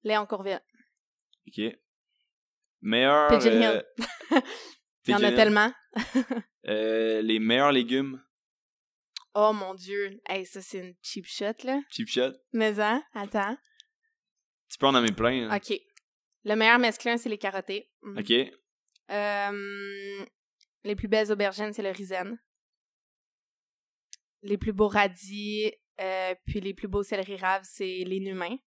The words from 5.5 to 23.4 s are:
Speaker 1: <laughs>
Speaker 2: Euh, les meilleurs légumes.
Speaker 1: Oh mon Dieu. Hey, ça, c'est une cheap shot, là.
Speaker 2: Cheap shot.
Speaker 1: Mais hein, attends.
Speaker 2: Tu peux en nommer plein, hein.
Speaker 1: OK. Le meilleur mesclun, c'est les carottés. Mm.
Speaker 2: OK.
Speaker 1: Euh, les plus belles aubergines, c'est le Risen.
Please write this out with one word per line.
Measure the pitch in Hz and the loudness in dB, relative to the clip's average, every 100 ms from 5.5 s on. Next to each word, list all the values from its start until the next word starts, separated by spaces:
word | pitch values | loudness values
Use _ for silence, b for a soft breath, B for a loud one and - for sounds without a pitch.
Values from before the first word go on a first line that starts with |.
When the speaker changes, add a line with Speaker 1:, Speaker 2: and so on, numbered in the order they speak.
| 208 214 - _ | 6 2 -2 _
Speaker 1:
<laughs> | 220 233 269 233 233 - _ - | -8 -2 -2 -2 -6 -8 _ -4
Speaker 2:
Euh, | 107 110 110 110 110 | 0 2 2 2 2
les | 110 110 | 2 2
meilleurs | 110 123 143 | 4 6 6
légumes. | 135 117 131 139 131 _ _ _ _ _ _ _ _ _ - _ | 4 2 0 -2 -8 _ _ _ _ _ _ _ _ _ -20 _
Speaker 1:
Oh | 208 214 | 2 4
mon | 214 190 | 2 -6
Dieu. | 190 185 202 196 202 - | -12 -8 -6 -6 -8 -8
Hey, | 190 185 | -8 -8
ça, | 196 | -12
c'est | 185 190 | -12 -12
une | 180 175 | -12 -14
cheap | - 196 175 | -12 -12 -12
shot, | - 202 226 | -6 -6 -4
là. | 254 277 277 | -4 -4 -4
Speaker 2:
Cheap | - 226 | -10 -4
shot. | - 127 127 _ | 0 0 -4 _
Speaker 1:
Mais | 226 220 208 | 0 0 2
hein, | 208 247 - | 0 0 -4
attends. | 220 202 214 202 262 b b b _ _ _ _ _ _ _ _ | -12 -4 -2 -2 -6 b b b _ _ _ _ _ _ _ _
Speaker 2:
Tu | - | 0
peux | 139 | 4
en | |
nommer | 131 117 | 6 4
plein, | 101 113 127 110 | 2 0 0 -2
hein. | 202 | -4
Speaker 1:
OK. | - 208 _ - _ _ _ _ | -4 -8 _ -20 _ _ _ _
Le | 208 | -4
meilleur | 220 220 240 | 2 4 6
mesclun, | 240 220 240 233 | 4 0 -4 -4
c'est | 233 | -4
les | 208 | -6
carottés. | 196 196 185 196 - _ | -6 -6 -8 -10 -10 _
Mm. | 208 202 | -14 -12
Speaker 2:
OK. | 208 117 135 - _ _ _ _ - | 2 2 2 -10 _ _ _ _ -8
Speaker 1:
Euh, | 202 208 202 202 202 202 202 202 196 196 196 - _ _ _ _ _ | -4 -2 -2 -4 -6 -10 -10 -12 -12 -12 -12 -16 _ _ _ _ _
les | 202 | -8
plus | 208 208 | -6 2
belles | 214 208 | 2 2
aubergines, | 208 202 190 214 | 0 0 -2 -8
c'est | 208 | -4
le | 196 | -6
Risen. | 185 185 190 190 233 _ _ _ _ _ _ _ _ _ _ | -6 -8 -6 -6 -10 _ _ _ _ _ _ _ _ _ _